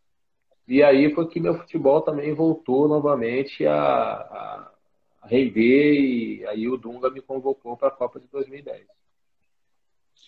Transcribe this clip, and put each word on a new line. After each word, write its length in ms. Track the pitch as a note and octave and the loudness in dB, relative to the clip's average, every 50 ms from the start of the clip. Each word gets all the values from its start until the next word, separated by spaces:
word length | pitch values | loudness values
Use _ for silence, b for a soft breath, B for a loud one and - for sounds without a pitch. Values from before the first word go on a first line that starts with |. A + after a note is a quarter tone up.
| _ _ _ _ _ _ _ _ _ _ _ _ _ - | _ _ _ _ _ _ _ _ _ _ _ _ _ 0
E 160 | B2+ C#3 D3 | 2 6 6
aí 300 | C#3+ C3+ C3+ D3 D3+ D3+ | 8 8 6 6 4 2
foi 120 | E3+ E3 E3 | -2 -4 -4
que 120 | - E3+ | -6 -4
meu 160 | E3 E3+ E3 | -2 -2 -4
futebol 460 | E3 - - - D#3+ C#3 C3+ C#3+ D#3 | -4 -6 -8 -6 0 2 2 2 2
também 320 | D#3 D#3 D3+ C#3+ C#3+ D3+ D3+ | 2 -2 -4 -4 -4 -4 -2
voltou 560 | D3+ E3 D#3+ D#3 D#3 - - B2+ C3+ D3 D3+ | 0 0 0 0 -2 -2 -2 0 2 2 2
novamente 760 | D3+ D3+ C#3+ D3 C#3+ B2 A#2 A#2 B2 C3+ C3+ C3+ - - D3+ | 2 0 0 0 0 -2 -2 -2 -2 -4 -4 -6 -4 -2 0
a, 80 | D3 D3 | 0 0
a, 1000 | D3 D3 C#3 C3 B2 A#2 A2 G#2+ G#2 G#2+ - - - G#2+ G#2+ G2+ G2+ F#2 - _ _ _ _ _ _ _ _ _ _ | 2 2 2 2 0 0 -2 -4 -8 -12 -14 -16 -14 -14 -14 -14 -16 -18 -20 _ _ _ _ _ _ _ _ _ _
a 60 | - G#2 | -8 -2
render, 680 | A#2 C3 C3+ A#2 F#2+ A2 A2+ A#2+ C3 C#3+ D3 D3 D3 | 0 0 0 0 2 2 4 6 6 6 6 4 4
e 520 | C#3+ C#3 C3 B2 A#2 A2+ G#2+ G#2+ G#2 G#2 | 4 2 0 0 -2 -4 -6 -8 -10 -10
aí 220 | G#2 G#2+ A2 A2+ B2 | -8 -6 -6 -6 -6
o 100 | C3 A#2+ | -6 -6
Dunga 320 | A2 A#2 A#2+ B2 B2+ C3 | -8 -12 -8 -6 -4 -4
me 120 | C3+ C3+ | -4 -6
convocou 540 | C3 - C3+ C3+ B2+ C#3 C3+ - - A#2 A#2+ | -12 -12 -10 -6 -6 -6 -6 -6 -8 -16 -8
pra 140 | - C#3 C3+ | -4 -4 -4
Copa 300 | - - B2 A#2+ - C3+ | -2 -4 -8 -8 -8 -12
de 80 | B2 _ | -20 _
dois 200 | - C#3 C3+ C3+ | -10 -10 -10 -10
mil 100 | C3+ C#3+ | -12 -18
e 20 | |
dez. 240 | C#3+ C3 A#2 G2+ - _ _ _ _ _ _ _ _ _ _ _ _ _ _ _ _ _ _ _ _ _ _ _ _ _ _ b b | -16 -16 -18 -18 -20 _ _ _ _ _ _ _ _ _ _ _ _ _ _ _ _ _ _ _ _ _ _ _ _ _ _ b b